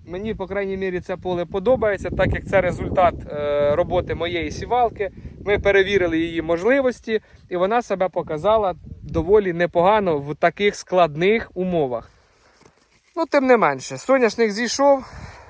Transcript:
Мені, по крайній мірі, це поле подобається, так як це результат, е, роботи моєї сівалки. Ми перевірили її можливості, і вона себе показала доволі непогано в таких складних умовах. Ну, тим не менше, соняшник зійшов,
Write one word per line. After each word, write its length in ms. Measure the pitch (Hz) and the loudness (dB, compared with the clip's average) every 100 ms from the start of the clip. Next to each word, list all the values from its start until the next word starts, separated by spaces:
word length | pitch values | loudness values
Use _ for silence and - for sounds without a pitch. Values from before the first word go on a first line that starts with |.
| 160 | -14
Мені, 280 | 185 220 | -10 -8
по 120 | 185 185 | -8 -6
крайній 300 | 196 196 190 | -6 -6 -4
мірі, 240 | 190 180 | -4 -6
це 160 | 180 180 | -6 -8
поле 280 | 180 175 | -4 -4
подобається, 680 | 170 196 196 254 214 190 180 | -4 -2 0 2 2 -2 -4
так 220 | 180 185 | -2 0
як 140 | 175 - | -2 0
це 140 | 196 | 0
результат, 540 | 180 165 180 190 170 - - | 0 -2 -2 2 2 2 -10
е, 480 | 151 147 147 147 | -6 -2 2 2
роботи 400 | 151 175 180 165 | 2 0 -2 -2
моєї 380 | 156 170 175 151 | -4 -4 -4 -6
сівалки. 580 | - - 240 233 - 190 - - - | -6 -2 0 0 -2 -8 -8 -18 -8
Ми 140 | 196 202 | -2 0
перевірили 600 | 196 196 196 196 175 160 | 4 4 4 2 2 0
її 240 | 170 165 | -2 -4
можливості, 800 | 160 170 208 277 254 226 - 214 - - - | -2 0 2 2 2 -2 -4 -4 -4 -20 -8
і 80 | 175 | -2
вона 260 | 190 240 | 0 0
себе 260 | - 190 185 | -2 -2 -2
показала 680 | 180 160 151 190 220 190 170 - - | -4 -6 -2 2 2 2 -4 -12 -16
доволі 500 | - 160 160 214 190 | -6 -4 4 4 4
непогано 680 | 170 170 170 185 214 185 147 | 0 0 2 4 4 2 -2
в 180 | 143 156 | -4 0
таких 400 | 170 - 202 - | 0 2 -2 -2
складних 760 | - 180 165 147 190 226 - | 0 2 2 2 0 0 -2
умовах. 560 | 180 185 170 135 117 - _ _ _ _ _ _ _ _ _ _ 339 | -6 -2 0 -2 -4 -10 _ _ _ _ _ _ _ _ _ _ -6
Ну, 100 | 320 | 0
тим 200 | 285 262 | 2 4
не 100 | 233 | 4
менше, 420 | 160 131 - 135 | 4 0 -8 -8
соняшник 540 | - 262 226 226 226 | 0 2 2 0 -2
зійшов, 520 | 202 240 - 285 269 - - - - | -2 -4 2 4 4 0 -16 -18 -18